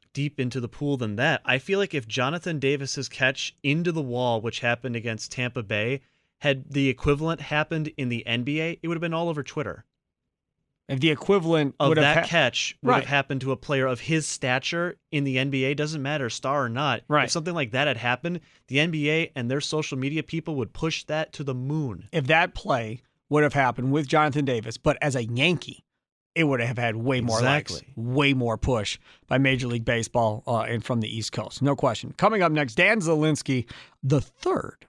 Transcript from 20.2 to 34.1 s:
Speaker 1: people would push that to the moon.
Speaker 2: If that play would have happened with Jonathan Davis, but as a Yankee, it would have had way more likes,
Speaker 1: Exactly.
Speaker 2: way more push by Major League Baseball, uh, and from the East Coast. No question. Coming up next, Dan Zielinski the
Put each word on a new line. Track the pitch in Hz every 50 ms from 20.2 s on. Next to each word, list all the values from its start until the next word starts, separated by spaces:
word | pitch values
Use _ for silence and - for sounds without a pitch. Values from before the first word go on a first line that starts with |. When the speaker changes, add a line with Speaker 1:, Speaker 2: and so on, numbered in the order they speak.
Speaker 1:
people | 143 - 165 165 - 165 151
would | 135 113 - -
push | - 156 165 156 - -
that | - 151 156 156 - -
to | - 143
the | 135 127
moon. | 123 127 135 151 160 147 123 95 85 - -
Speaker 2:
If | - 165 131
that | 127 156 160 180 180 -
play | - - 185 143 117 113 107 117 - _ _ _ _ _ -
would | 143 151
have | 151 139 -
happened | 143 135 123 117 120 123 135
with | 139 160 147
Jonathan | 123 165 156 151 147 127 151 143
Davis, | 135 123 113 104 120 -
but | - - 151 143 -
as | - 147 127
a | 127 117
Yankee, | 110 117 123 143 180 170 - - - - - _ _ _ _ _ _ _ _ _ _ -
it | 165 160
would | 143 139 120
have | 117 123 117
had | 120 120 117 107
way | 113 117 135 131 123
more | 117 117 110 113
likes, | 123 131 143 151 - -
Speaker 1:
Exactly. | 85 - - - -
Speaker 2:
way | 113 117 123 127 147 143 139 139
more | 127 120 117 110 110
push | - 131 127 110 101 - - - _ - - _ _
by | - 127 131
Major | 139 135 131 123 131
League | 120 120 117 113
Baseball, | 131 120 117 113 - - 123 113 107 107 113 -
uh, | 131 120 110
and | 113 117 120 110 -
from | - 127 113
the | 110 107
East | 107 110 107 -
Coast. | - 117 104 - - -
No | 127 143 143
question. | - 147 127 110 - - 123 - -
Coming | 185 208 220 202
up | 175 165
next, | 151 156 147 117 107
Dan | 175 175 202 226 220
Zielinski | 160 165 160 151 151 156 147 - - - 135 123 117 - - - - - _ _
the | - 131